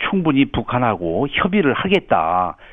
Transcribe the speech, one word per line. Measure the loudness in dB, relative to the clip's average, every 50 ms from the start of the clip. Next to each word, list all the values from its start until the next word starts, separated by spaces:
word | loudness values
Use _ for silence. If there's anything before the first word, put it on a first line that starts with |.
| -4 -2
충분히 | -2 0 0 2 2 2 2
북한하고 | 2 0 -4 -4 -2 -2 0 0 0 0 -2 -4 -4 -2 -2 -2 -2
협의를 | -2 -2 -2 0 2 2 2 2 0
하겠다. | 0 0 0 0 0 2 0 0 0 2 2 0 0 0 -2 -4 -10 -18 -20